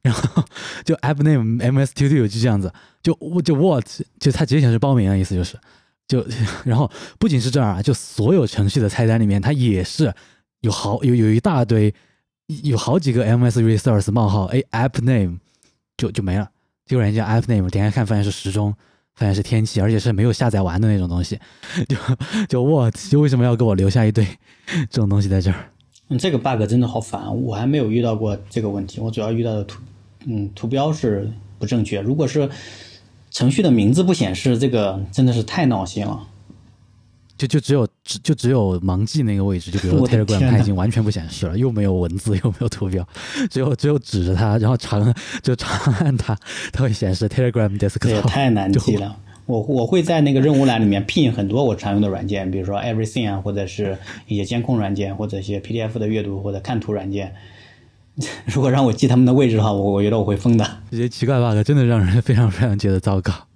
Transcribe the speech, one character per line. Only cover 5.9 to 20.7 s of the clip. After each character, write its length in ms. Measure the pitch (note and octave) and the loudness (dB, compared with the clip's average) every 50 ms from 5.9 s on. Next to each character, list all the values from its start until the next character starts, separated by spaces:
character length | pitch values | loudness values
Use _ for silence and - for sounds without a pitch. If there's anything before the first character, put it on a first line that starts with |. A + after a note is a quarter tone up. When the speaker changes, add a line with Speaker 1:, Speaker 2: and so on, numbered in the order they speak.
| _ _ _ | _ _ _
Speaker 1:
就， 160 | - C3+ B2+ - - A#2 A#2+ A2 | -2 -2 -2 -2 -4 -4 -4 -4
<laughs> 160 | F#2+ - - - | -4 -4 -6 -4
然 140 | C3 A2 | 0 0
后 120 | A#2 B2+ - - - - - - | 0 0 0 -4 -12 -20 -20 -4
不 100 | _ - | _ 0
仅 140 | A3 D3+ B2+ | 2 2 0
是 80 | A2 B2+ | 0 0
这 100 | A#2+ C#3+ | 0 0
儿 80 | B2 | 0
啊， 140 | G#2+ F#2+ F2+ | 0 0 0
就 120 | G#2+ D3 C3 | 0 0 -2
所 400 | - - - - - G#2 B2 F#3 | -2 -4 -10 -4 -2 2 2 2
有 120 | F#3 B2+ | 2 2
程 240 | G#2 - - G2+ G2+ | 0 0 0 0 0
序 100 | - C#3+ | 2 0
的 80 | A2+ | 0
菜 200 | G2+ - - A#2 | 0 0 0 0
单 120 | A2+ A2 A#2 | 2 2 2
里 60 | A2+ | 2
面， 160 | G2+ G2 G2+ | 2 0 0
它 100 | F#2+ B2 | 0 0
也 320 | D3+ C#3 B2 A#2 G2+ F#2 F2+ | 0 2 2 2 2 0 -2
是 300 | - - - D#3+ A#2 F#2+ - - _ _ _ _ _ _ _ | -4 -2 -2 -2 -2 -2 -6 -16 _ _ _ _ _ _ _
有 100 | - A2 | -4 -2
好， 320 | G2 - - G#2 G#2 - - | -2 -2 -2 -4 -2 0 2
有， 120 | B2+ A#2+ | 2 4
有 160 | A#2+ A2 G#2+ | 4 4 4
一 80 | G#2+ A#2 | 4 2
大 260 | - G#3 E3+ C3 A#2+ | 2 2 2 2 2
堆， 260 | G#2 A#2+ G#2+ G#2+ G#2+ - _ _ _ _ _ _ _ _ _ _ - D#3 F3+ | 2 2 2 2 2 0 _ _ _ _ _ _ _ _ _ _ -12 -12 -6
有 160 | D3+ D3 B2 | -2 -2 -2
好 220 | G#2+ - - C3+ F#3 | 0 0 0 0 0
几 120 | D3+ C#3 | 0 0
个 140 | A2+ A#2+ A#2+ | 0 2 2
M 180 | A2 A#2 A#2+ B2 | 2 2 4 2
S 160 | A#2+ G#2+ B2 | 2 2 2
Resource 520 | A2+ A2+ A2+ G#2 - C3+ A2 G#2 F#2+ G#2 | 2 2 2 2 2 2 2 2 0 0
冒 180 | G2+ A#2+ A2 G2+ | 0 2 2 2
号 160 | F#2+ G#2+ F#2 | 2 0 0
A 160 | - - C3 - _ | 0 -2 -2 -2 _
App 320 | - A2 B2 C3 - - | -2 -2 -2 -2 -2 -2
Name 380 | A#2 B2+ C3 A2+ G2 F2 E2+ F2+ _ _ _ _ _ _ _ _ _ _ _ | 0 2 2 2 0 0 -4 -8 _ _ _ _ _ _ _ _ _ _ _
就， 140 | - - F#2+ | -6 -6 -4
就 100 | G#2 - | -4 -4
没 160 | G2 F#2+ F2+ | -2 -2 -2
了。 100 | G2+ G2+ - _ _ _ _ _ _ _ | -2 -2 -4 _ _ _ _ _ _ _
这 100 | - C3+ | -2 0
个 60 | B2 | 2
软 100 | A2 G2+ | 2 2
件 140 | G#2 A2 G#2+ | 0 0 0
叫 20 | |
App 240 | G#2+ A2 A#2 A2 A#2+ | 0 0 0 2 2
Name， 160 | A#2 G#2 F#2 F2+ | 0 0 0 0
点 120 | - G2 G2+ | 0 0 0
开 40 | G#2+ | 0
看 160 | G#2 C3+ A2+ | 0 0 0
发 80 | G2 A2+ | 0 0
现 100 | G#2 G2+ | 0 0
是 60 | G2+ | -2
时 220 | F#2+ - - G2 | -4 -6 -8 -4
钟， 200 | F#2+ G#2+ G#2 G#2 G2+ _ _ _ _ _ _ _ _ | -2 -2 -2 -2 -4 _ _ _ _ _ _ _ _
发 100 | - A2+ | -2 0
现 80 | G2+ G2 | 0 0
是 80 | G#2 | 0
天 240 | G2+ - A#2 A2 A2 | 0 0 0 0 0
气， 160 | G#2+ - A2 | 0 0 0
而 80 | F#2+ G#2+ | 2 2
且 100 | A2 G#2+ | 2 2
是 140 | - A#2+ G#2+ | 0 0 0
没 80 | F#2 | 2
有 100 | A2+ A#2+ | 2 2
下 160 | A2 - B2+ | 2 0 0
载 140 | A#2+ G#2+ G2 | 0 0 0
完 180 | F#2+ - | -2 0